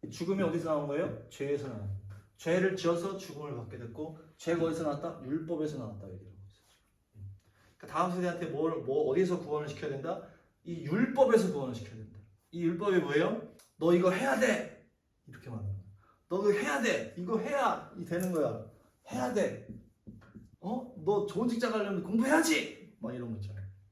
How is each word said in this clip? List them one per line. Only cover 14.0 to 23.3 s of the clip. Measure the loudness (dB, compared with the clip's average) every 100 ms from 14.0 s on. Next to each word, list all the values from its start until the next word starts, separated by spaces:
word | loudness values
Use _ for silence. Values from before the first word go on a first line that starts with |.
| 6
해야 | 4 2 4
돼!" | 4 4 -2 -12 _ _ _ _ -20
이렇게 | -16 -10
말하는 | -8 -6
거야. | -8 -10 -20 _ _ _
"너 | 2 4
이거 | 4
해야 | 2 2
돼! | 2 0 -2 -8
이거 | -2 -2
해야 | 0 2 2 0 -6 -12
이 | -4
되는 | -2 0
거야. | 2 0 -2 -10 -18 _ _ -10
해야 | -4 0
돼! | 2 0 -2 -12 -16 -18 _ -20 -20 -20 -20 -20 -10
어? | -6 -6 -6 -4
너 | 2 2 2
좋은 | 0 0
직장 | 2 0
가려면 | 0 0 -2
공부해야지!" | 0 2 4 4 4 2 0 -10 -20 -12
막 | -8 -6
이런 | -6